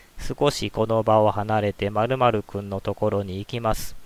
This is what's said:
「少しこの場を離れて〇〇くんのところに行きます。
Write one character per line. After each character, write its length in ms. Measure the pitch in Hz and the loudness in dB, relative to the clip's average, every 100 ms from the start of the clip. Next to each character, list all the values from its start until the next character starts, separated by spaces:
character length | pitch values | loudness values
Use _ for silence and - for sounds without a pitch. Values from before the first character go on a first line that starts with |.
| - - - 139 | -20 -10 -6 0
「少 100 | 143 | 0
し 200 | - 101 | 0 -4
こ 160 | - 110 | -2 0
の 160 | 113 | 2
場 160 | 110 110 | 4 6
を 120 | 107 | 4
離 280 | 98 107 110 | 2 0 0
れ 140 | 104 | 0
て 160 | - 101 | 0 -2
〇 280 | 104 120 131 | 0 0 2
〇 260 | 123 110 | 2 2
く 180 | - 101 | -2 -8
ん 80 | 101 | -6
の 100 | 98 | -6
と 160 | - 101 | -4 -2
こ 140 | 107 | 0
ろ 140 | 101 | 0
に 160 | 98 95 | -2 -6
行 80 | 101 | -6
き 120 | 120 | -4
ま 160 | 113 110 | -2 -2
す。 200 | - - | -4 -10